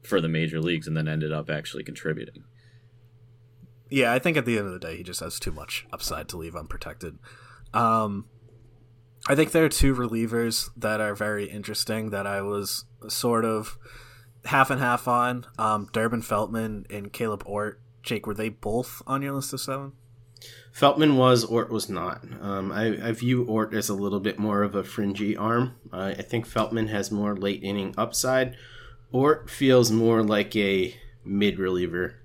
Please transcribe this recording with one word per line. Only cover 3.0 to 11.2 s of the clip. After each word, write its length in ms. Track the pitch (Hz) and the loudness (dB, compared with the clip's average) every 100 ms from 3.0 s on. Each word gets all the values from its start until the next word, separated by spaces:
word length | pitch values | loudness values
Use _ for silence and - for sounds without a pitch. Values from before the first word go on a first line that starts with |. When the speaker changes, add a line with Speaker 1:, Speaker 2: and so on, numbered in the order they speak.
| - - - - - - - - - | -20 -20 -20 -20 -20 -20 -20 -20 -4
Speaker 2:
Yeah, 220 | 139 120 | 2 4
I 80 | 127 | 4
think 160 | 175 156 | 2 0
at 100 | 120 | 2
the 120 | 113 | 0
end 100 | 101 | -2
of 60 | |
the 60 | 90 | -8
day, 180 | 82 80 | -10 -10
he 60 | |
just 180 | 90 87 | -10 -8
has 180 | 85 - | -8 -6
too 140 | - | -6
much 320 | 78 - - - | -6 -8 -10 -8
upside 340 | - - 73 78 | -10 -6 -6 -8
to 80 | 90 | -10
leave 200 | 82 80 | -10 -10
unprotected. 600 | 78 - - - 85 - - - - - - | -10 -10 -10 -10 -12 -12 -20 -20 -20 -20 -4
Um, 520 | 110 117 113 107 101 - - - - - - - - _ _ - | 2 4 4 2 -4 -10 -20 -20 -20 -20 -20 -20 -20 _ _ 2
I 60 | 139 | 4
think 180 | 156 | 4
there 100 | 165 | 6
are 60 | 160 | 4
two 260 | - 139 127 | 6 4 4
relievers 760 | 120 113 113 117 117 113 - - | 0 0 0 0 0 -2 -4 -4
that 240 | 110 107 | -2 0
are 160 | 107 | -2
very 300 | 101 | -2